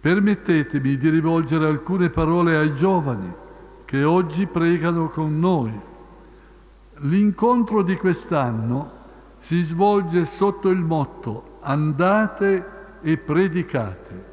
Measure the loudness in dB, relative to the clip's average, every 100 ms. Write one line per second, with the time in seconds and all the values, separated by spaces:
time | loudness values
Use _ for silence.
0 | 2 2 2 0 2 0 2 -2 0 2
1 | 2 2 2 0 0 0 0 0 -2 0
2 | 0 0 0 2 2 2 2 2 2 2
3 | 0 -4 -6 -12 -18 -20 -20 -20 -6 0
4 | 2 2 0 -2 -2 0 2 2 0 0
5 | -2 -2 -2 0 2 2 -2 -6 -14 -20
6 | -20 -20 -20 -20 -20 -20 -20 -20 -20 -8
7 | -2 2 2 2 2 2 2 0 0 0
8 | 0 -2 -2 -2 0 -2 -2 -4 -6 -14
9 | -20 -20 -20 -20 -4 -2 -2 0 2 2
10 | 2 0 -2 0 -2 0 0 0 0 -2
11 | -2 -6 -10 -10 -12 -16 -4 0 0 2
12 | 2 2 0 0 0 0 -2 -16 -20 -8
13 | -2 -2 0 0 2 0 -4 -4 -4 -10
14 | -14 -16 -18